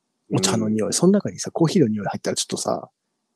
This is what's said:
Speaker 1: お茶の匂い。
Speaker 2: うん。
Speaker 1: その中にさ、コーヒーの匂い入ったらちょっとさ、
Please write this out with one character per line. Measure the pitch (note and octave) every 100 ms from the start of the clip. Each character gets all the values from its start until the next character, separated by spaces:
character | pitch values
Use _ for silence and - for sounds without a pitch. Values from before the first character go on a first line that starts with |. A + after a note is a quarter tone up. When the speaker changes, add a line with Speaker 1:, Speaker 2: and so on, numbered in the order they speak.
| _ _ _
Speaker 1:
お | -
茶 | F#2+ A#2
の | G#2+
匂 | G#2+ G2+
い。 |
Speaker 2:
う |
ん。 |
Speaker 1:
そ | - F3
の |
中 | G3+ -
に | F3+
さ、 | -
コ | - D#3+
ー |
ヒ | G3
ー |
の | A#2
匂 | G#2+
い | F#2+
入 | -
っ |
た | -
ら | -
ち |
ょ | -
っ |
と | -
さ、 | - - - _ _ _ _